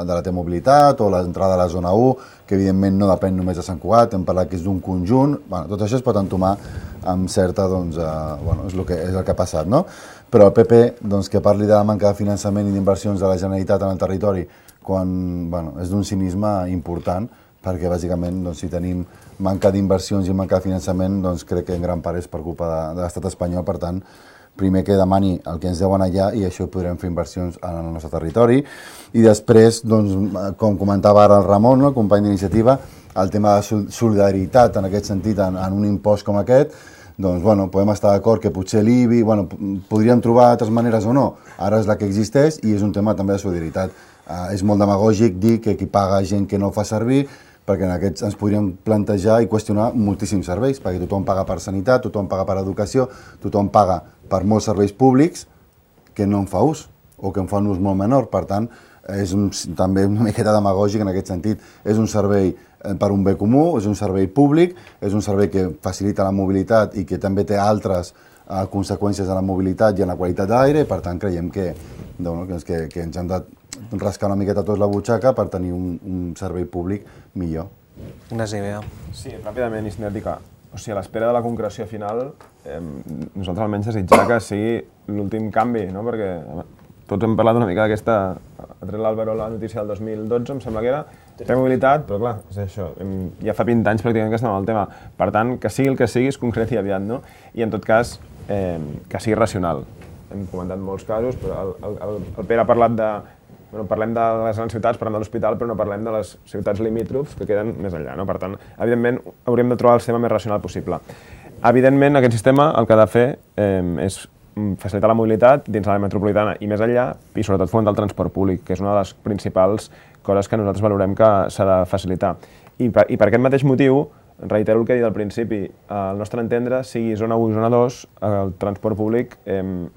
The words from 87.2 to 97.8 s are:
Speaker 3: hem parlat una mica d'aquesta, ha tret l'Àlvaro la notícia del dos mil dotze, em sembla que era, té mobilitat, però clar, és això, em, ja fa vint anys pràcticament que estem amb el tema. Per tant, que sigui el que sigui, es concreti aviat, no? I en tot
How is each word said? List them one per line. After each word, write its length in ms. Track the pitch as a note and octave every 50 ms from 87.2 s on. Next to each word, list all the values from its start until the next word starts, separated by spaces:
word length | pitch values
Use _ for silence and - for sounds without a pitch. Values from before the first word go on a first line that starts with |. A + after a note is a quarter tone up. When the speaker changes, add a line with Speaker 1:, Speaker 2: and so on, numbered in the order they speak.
| A2+ A2+
Speaker 3:
hem 100 | A2+ G#2+
parlat 240 | A2 A2+ A2+ A#2+
una 80 | A#2+ F#2+
mica 160 | F2 G2+ A2
d'aquesta, 320 | G#2+ G#2+ G#2 - A#2 A2+ G#2 F#2+ F#2+ F2 - - - - - -
ha 160 | - - -
tret 160 | - G2 G2+ G#2+
l'Àlvaro 400 | A2 A2 A2 A2 A2+ A2 A2 A2
la 140 | G#2+ A2 A2+
notícia 300 | G#2+ A2 A2 A2 A2+ G#2+
del 100 | G#2 G#2
dos 80 | G2
mil 240 | A2 A2 A2 G#2+ A2 A2
dotze, 300 | A#2 A#2+ A#2+ A#2+ C#3 C3+
em 60 | -
sembla 160 | B2 A2 G#2+
que 100 | A2+ B2 C3+
era, 100 | D3+ D#3 - - - - - - -
té 160 | - - A#2+
mobilitat, 560 | B2+ C3 C3 C3 B2 C3+ C3 C#3 D3+ D3 -
però 80 | G2+ G2 A#2
clar, 100 | B2 A2 G2+ - -
és 100 | F#2+ G2+ G2+
això, 240 | F#2+ - G#2+ F#2 D#2 - -
em, 180 | F#2 G2 F#2+ F#2+ F#2 E2+ - - -
ja 80 | G#2+ G#2
fa 140 | - A2+ A#2+
vint 160 | A#2+ A#2 G#2
anys 160 | G2+ G#2+ A2+
pràcticament 320 | - A#2+ A2+ A2 G#2+ A2 A2+
que 80 | A2
estem 80 | A#2 A2+
amb 140 | G2 G2 G2
el 100 | F#2+ -
tema. 140 | G2+ F#2+ -
Per 420 | - - - - - - F2 G2 A2 G#2+
tant, 160 | A2 B2 B2+ A2+
que 80 | - G#2+
sigui 240 | - - C3+ C3+ C3+
el 80 | -
que 80 | B2+ G#2+
sigui, 240 | - B2 B2+ C#3 C3+
es 80 | -
concreti 400 | - A#2+ G#2 A#2 A2+ A2 B2 G#2+
aviat, 240 | F#2+ G2+ G2 F#2+ G2
no? 160 | G#2 A#2 C#3 - - - - - - -
I 80 | -
en 160 | A#2 A2 -
tot 80 | G#2